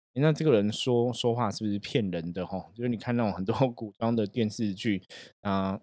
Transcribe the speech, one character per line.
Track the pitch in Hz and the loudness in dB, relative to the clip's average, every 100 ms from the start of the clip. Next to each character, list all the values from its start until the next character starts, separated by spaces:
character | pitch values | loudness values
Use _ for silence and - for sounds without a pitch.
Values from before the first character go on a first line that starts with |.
| _ | _
诶， | 123 | 2
那 | 156 | 2
这 | 151 | 4
个 | 156 | 4
人 | 110 104 | 6 4
说， | - 131 120 123 | 0 2 2 2
说 | 117 123 | 0 -2
话 | 117 110 | 0 -2
是 | - | -2
不 | 107 | -2
是 | 101 | -2
骗 | - 135 98 | 0 0 0
人 | 87 85 | -2 -4
的 | 90 90 | -6 -6
吼？ | 95 - 117 | -6 -8 -6
就 | |
是 | 123 | -4
你 | 110 | -2
看 | 123 120 | -2 0
那 | |
种 | 107 | 0
很 | 90 | 0
多 | 95 113 | -2 2
<laughs> | 131 | 0
古 | 117 110 - | 0 -12 -2
装 | 113 117 | 0 2
的 | 101 | 0
电 | 123 107 | 0 -2
视 | - 104 | 0 -2
剧， | 95 113 95 - - - _ | -2 -2 -2 -4 -18 -20 _
啊， | 101 98 95 98 | -2 0 0 -4